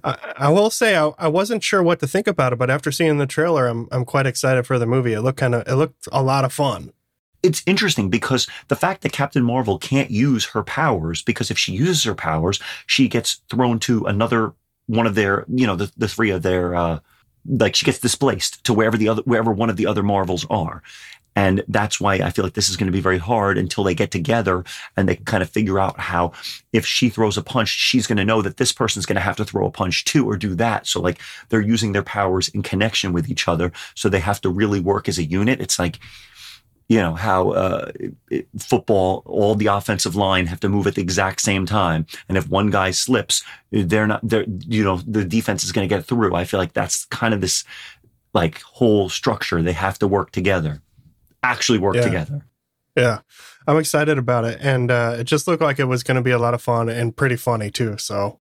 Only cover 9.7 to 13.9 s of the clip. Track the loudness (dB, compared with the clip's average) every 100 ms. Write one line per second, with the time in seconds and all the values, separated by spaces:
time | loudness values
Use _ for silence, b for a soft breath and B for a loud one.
9.7 | -2 0 0 0 2 2 2 0 -4 -4
10.7 | 0 0 0 -2 -4 -2 -2 -2 -2 -2
11.7 | 0 0 2 0 -2 -2 0 0 -2 B
12.7 | B -2 2 2 2 -2 -6 _ 0 0
13.7 | 0 0